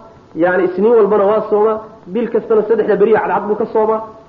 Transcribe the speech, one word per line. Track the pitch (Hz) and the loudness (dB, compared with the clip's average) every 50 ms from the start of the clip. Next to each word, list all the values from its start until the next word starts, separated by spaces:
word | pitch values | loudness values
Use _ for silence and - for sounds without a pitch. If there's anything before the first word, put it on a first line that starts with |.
| - - - - - _ - | -18 -20 -20 -20 -20 _ -4
yacni | 156 165 180 180 190 175 | -2 0 0 2 0 -2
isniin | - - 180 202 233 240 | -2 0 0 2 4 4
walbana | 226 202 196 214 208 196 | 4 4 4 2 2 2
waa | 202 220 214 214 - | 2 0 0 -2 0
soomaa, | 214 208 208 220 214 220 - - - - - 180 | 0 0 2 0 0 -4 -8 -14 -20 -20 -14 -8
bil | 180 233 233 202 | -6 -4 -4 -2
kastana | - 220 - - 220 214 - | -2 -4 -2 0 0 0 0
saddexda | - 226 214 - 208 196 | 0 0 0 0 0 0
beriya | 185 208 220 214 185 | 2 2 2 2 2
cadcad | - 175 180 202 196 | 0 0 -2 -4 -2
buu | 208 208 | -4 -4
ka | - 226 | -4 -4
soomaa. | - - 226 214 220 220 214 - - - - - | -2 -2 -2 0 0 -2 -4 -6 -10 -16 -20 -20